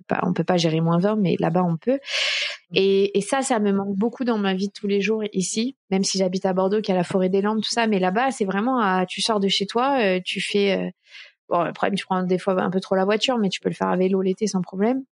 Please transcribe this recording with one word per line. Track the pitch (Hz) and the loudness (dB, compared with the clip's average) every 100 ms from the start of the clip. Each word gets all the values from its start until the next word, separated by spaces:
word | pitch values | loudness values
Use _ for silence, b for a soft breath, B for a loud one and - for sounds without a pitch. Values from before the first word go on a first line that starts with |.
| - | -4
pas, | - | -2
on | 180 | 0
peut | 180 165 | 0 2
pas | 180 | 2
gérer | 165 160 | 2 2
moins | 165 175 | 2 2
vingt, | 202 214 | 2 2
mais | 175 - | 2 2
là-bas, | 165 170 180 | 2 2 0
on | 165 | 0
peut. | 233 269 B B B B B B B | -2 -2 B B B B B B B
Et, | 175 196 196 196 202 | 0 2 4 2 0
et | |
ça, | 196 269 | 0 -2
ça | 262 233 | 0 0
me | 208 | 2
manque | 196 196 190 | 0 0 0
beaucoup | 233 233 | -2 -2
dans | 240 220 | -2 0
ma | 196 | 0
vie | 185 202 | 0 -4
de | |
tous | - 202 | -6 -2
les | 202 | 0
jours | 196 220 208 | 0 -2 -2
ici, | 190 180 220 240 - - | -4 -2 -2 -4 -6 -2
même | 190 196 | 0 0
si | 190 | 0
j'habite | 185 185 190 | 0 0 0
à | |
Bordeaux, | 185 190 214 | 0 2 0
qu'il | 208 | 0
y | 185 | 0
a | |
la | |
forêt | 175 196 185 | 0 0 2
des | 196 | 2
Landes, | 208 220 | 2 0
tout | - | -2
ça. | 240 226 | 0 2
Mais | 196 | 2
là-bas, | 185 202 269 | 2 2 0
c'est | - 190 | 0 -2
vraiment | 196 233 262 | 0 0 2
à, | 202 185 180 | 2 2 0
tu | - | -2
sors | - 214 | -2 0
de | 196 | 0
chez | - 196 | 0 -2
toi, | 233 262 269 | 0 0 2
euh, | 202 185 | 2 0
tu | 180 196 | -2 -6
fais, | - 202 202 185 | -2 0 2 0
euh, | 180 - B B B B - | -4 -8 B B B B -4
bon, | 175 165 | -2 -2
le | |
problème, | - 202 196 | -2 -2 -2
tu | - | -2
prends | 185 | -2
des | 180 180 | 0 0
fois | - 190 | 0 0
un | 202 | 0
peu | 185 | -2
trop | - 190 | -2 0
la | |
voiture, | 190 214 - 240 | 2 0 0 0
mais | 196 | 0
tu | - | -2
peux | 185 | -4
le | 165 | -2
faire | 190 | -2
à | 185 | 0
vélo | 190 190 | 0 0
l'été | 190 190 208 | 0 -2 -2
sans | 190 | -2
problème. | 175 185 214 262 269 | -4 -2 0 -2 -6